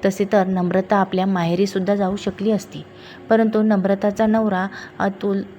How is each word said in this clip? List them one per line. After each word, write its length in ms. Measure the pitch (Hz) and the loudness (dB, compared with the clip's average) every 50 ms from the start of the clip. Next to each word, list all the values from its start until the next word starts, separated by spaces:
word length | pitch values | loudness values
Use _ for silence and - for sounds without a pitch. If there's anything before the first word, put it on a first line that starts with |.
| - | 0
तसे 200 | 196 190 - 208 190 | -2 0 0 -2 2
तर 140 | - 208 185 | 2 2 2
नम्रता 500 | 185 190 185 180 180 175 185 190 - 214 | 2 0 0 0 2 0 0 2 2 2
आपल्या 300 | 202 190 196 - 185 185 | 2 2 2 0 -2 0
माहेरीसुद्धा 680 | 196 190 180 170 165 170 175 202 196 - 190 185 185 202 | 0 0 0 0 0 2 0 0 0 0 -2 0 0 0
जाऊ 220 | 202 202 185 196 | 0 0 -2 -2
शकली 340 | 202 - 202 185 - 196 214 | -4 -6 -6 -6 -2 -2 0
असती, 320 | 220 190 - - - 147 151 - - - - - - - - - | 0 0 -2 -6 -14 -14 -14 -14 -20 -20 -20 -20 -20 -20 -2 2
परंतु 320 | 226 220 226 220 220 214 | 2 4 4 2 2 2
नम्रताचा 640 | 214 220 214 196 185 196 196 196 208 208 202 208 226 | 2 4 2 2 2 2 0 2 0 -2 0 2 2
नवरा 400 | 220 214 226 220 214 196 185 185 196 - - - - - - | 2 2 2 2 0 0 0 -2 -4 -6 -12 -18 -18 -6 -2
अतुल 440 | - 196 196 - - 202 196 196 - - - | -2 -2 -2 -2 -2 -2 -2 -2 -4 -6 -12